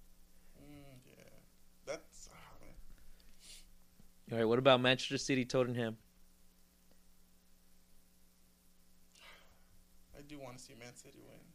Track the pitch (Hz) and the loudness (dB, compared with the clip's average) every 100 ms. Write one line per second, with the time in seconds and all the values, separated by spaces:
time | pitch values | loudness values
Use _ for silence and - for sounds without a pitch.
0 | - - - - - - 143 143 139 131 | -20 -20 -20 -20 -20 -20 -18 -18 -18 -18
1 | - - - - - - - - - 156 | -20 -20 -20 -20 -20 -20 -20 -14 -8 -8
2 | - - - - - - - - - - | -8 -18 -18 -18 -18 -16 -16 -14 -14 -14
3 | - - - - - - - - - - | -16 -16 -16 -18 -16 -18 -18 -20 -20 -20
4 | - - - 117 113 120 135 127 127 127 | -20 -16 -2 4 6 8 10 10 8 4
5 | - 139 - 131 123 135 123 120 113 113 | 2 -2 2 2 4 4 4 2 0 -2
6 | - - - - - - - - - - | -12 -20 -20 -20 -20 -20 -20 -20 -20 -20
7 | - - - - - - - - - - | -20 -20 -20 -20 -20 -20 -20 -20 -20 -20
8 | - - - - - - - - - - | -20 -20 -20 -20 -20 -20 -20 -20 -20 -20
9 | - - - - - - - - - - | -20 -20 -20 -20 -20 -20 -20 -20 -20 -20
10 | - - 147 143 131 127 - 117 120 123 | -20 -16 -14 -10 -10 -12 -14 -14 -14 -14
11 | 143 131 - 113 - | -18 -18 -18 -20 -20